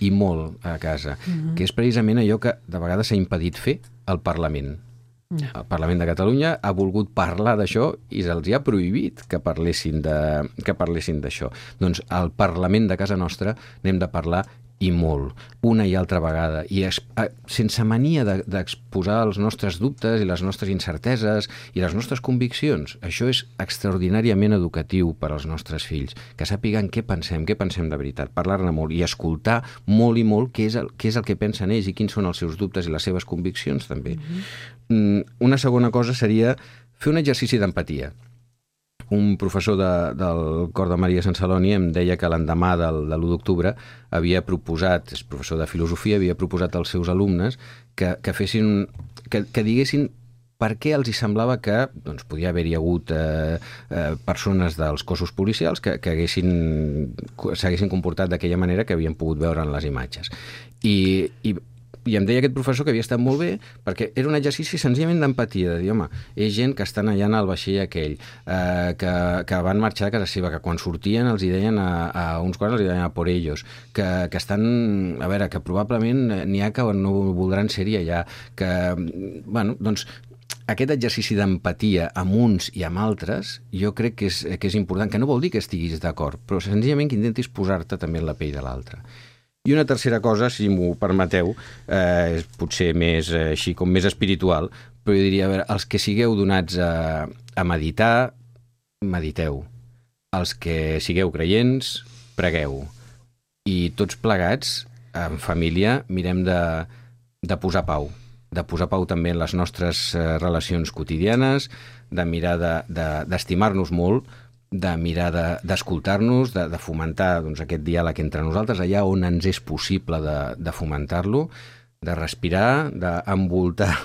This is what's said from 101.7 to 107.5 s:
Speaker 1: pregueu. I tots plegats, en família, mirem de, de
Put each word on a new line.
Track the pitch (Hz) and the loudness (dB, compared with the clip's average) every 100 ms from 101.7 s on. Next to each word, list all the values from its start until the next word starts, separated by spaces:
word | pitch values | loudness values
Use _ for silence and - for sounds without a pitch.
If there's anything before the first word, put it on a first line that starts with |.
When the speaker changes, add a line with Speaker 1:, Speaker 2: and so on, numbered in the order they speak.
| 131 - - - - - - | 2 -2 -8 -12 -20 -14 -2
Speaker 1:
pregueu. | 90 80 73 67 73 - - - _ _ _ _ - | 0 0 -2 -4 -10 -14 -20 -20 _ _ _ _ -2
I | 92 87 - | 0 0 0
tots | 101 - | -4 -2
plegats, | 110 98 87 131 - - - - - | 0 2 2 0 -4 -8 -10 -20 -14
en | 85 85 78 | -8 -6 -6
família, | - 85 82 85 104 131 - | -2 0 2 2 2 0 -2
mirem | 92 90 90 | -4 0 0
de, | 92 90 85 80 82 - - - _ - | 2 2 0 -2 -6 -14 -20 -20 _ -12
de | 82 | -4